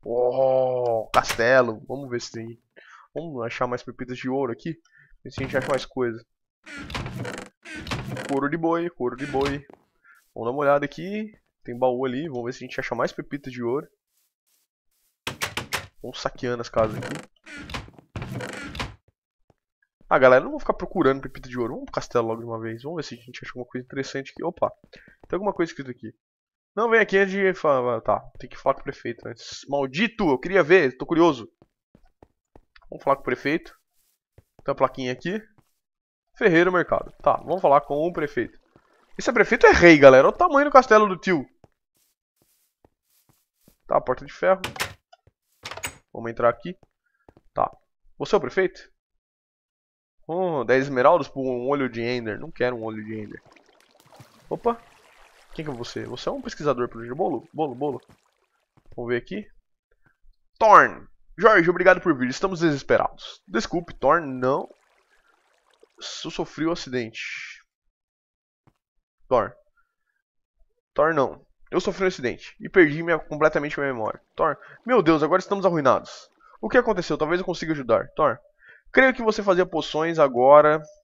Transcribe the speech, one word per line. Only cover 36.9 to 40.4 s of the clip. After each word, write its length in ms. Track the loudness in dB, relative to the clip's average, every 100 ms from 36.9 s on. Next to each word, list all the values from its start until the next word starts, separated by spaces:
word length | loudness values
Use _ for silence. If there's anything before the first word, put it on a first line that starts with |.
| -2 -4 -2
Tá, 120 | 0 0
vamos 240 | -2 0
falar 220 | 4 4
com 140 | 2 -4
o 140 | -2
prefeito. 480 | -4 -6 -4 -8 -10 _ _ _ _ _ -6
Esse 120 | -2
prefeito 360 | 2 2 6 6
é 60 |
rei, 260 | 10 10 12
galera. 280 | 12 12 8
Olha 80 |
o 40 |
tamanho 320 | 4